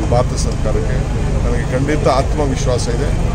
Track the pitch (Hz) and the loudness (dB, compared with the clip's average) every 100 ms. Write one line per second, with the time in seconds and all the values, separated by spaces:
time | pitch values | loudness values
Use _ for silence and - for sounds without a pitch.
0 | - 123 123 - 120 - 110 - - - | 0 2 2 0 -2 0 0 0 0 0
1 | - - - - - - - 127 139 147 | -2 -2 0 0 0 0 0 -2 0 0
2 | 160 131 - - 143 131 127 123 120 117 | 2 2 0 0 0 0 0 0 0 -2
3 | - - - | 0 0 0